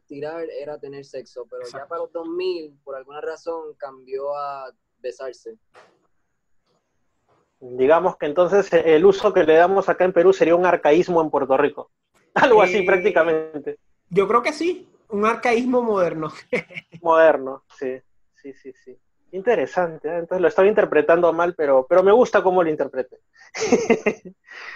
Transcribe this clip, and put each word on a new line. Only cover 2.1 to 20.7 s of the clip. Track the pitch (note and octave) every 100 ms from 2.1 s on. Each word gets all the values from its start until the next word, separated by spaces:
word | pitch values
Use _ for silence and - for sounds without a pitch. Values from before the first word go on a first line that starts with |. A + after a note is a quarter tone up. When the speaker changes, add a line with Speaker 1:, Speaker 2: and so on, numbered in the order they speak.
Speaker 1:
dos | E3+ E3
mil, | F3 F#3 F3 D3+ C#3+
por | C#3+ C3+
alguna | C3 D3
razón, | D#3+ D#3 E3+ E3 D3+ C#3+
cambió | C#3 C3 B2+ C3+ C#3+ C#3+
a | C#3+ C#3 C3 _ _ _
besarse. | B2+ A#2+ C3 A#2+ A2+ A2+ _ _ _ _ _ _ _ _ _ _ _ _ _ _ _ _ _ _ _ _
Speaker 3:
Digamos | B2 B2+ C3 E3 F3+ -
que | D3+
entonces, | C#3+ F3 G3+ G3
eh, | E3+ D#3+ D#3
el | G3
uso | F#3+ G#3
que | F#3
le | D#3 D#3+
damos | F3+ G3 F#3+
acá | E3 F3+
en |
Perú | F3 F3+
sería | F#3+ D#3+ F3
un | F3+
arcaísmo | F3 D3+ D#3+ F3+ E3+
en | D#3
Puerto | C#3+ C3 C3+
Rico. | C#3+ - - _ _ _ _
<laughs> |
Algo | G#3+ C#4+ A3
así, | F#3 G3
Speaker 2:
Eh, | F3+
Speaker 3:
prácticamente. | F#3+ G3 F3 E3 D#3+ D#3+ D3+ D3 D3 _ _ -
Speaker 2:
yo | F3+ G3
creo | A#3
que | B3
sí, | - E4+ - - _ -
un | G3+ A3
arcaísmo | A3 B3 A#3 B3+ B3
moderno. | A#3 G3+ E3+ D#3+ D#3 - -
<laughs> | A3 - F3 _ E3+
Speaker 3:
Moderno, | E3+ D#3+ D#3+ C3+ C3 C3+ _ -
sí. | C3 C3 _ _ _
Sí, | _ C#3
sí, | C3 C3+
sí. | - - B2+ _ _ _
Interesante, | F#3 G3 G3 C3 F3+ E3+ D3+ D3+
¿eh? | E3+
Entonces | E3+ F#3
lo | D#3+
estaba | F#3+
interpretando | G3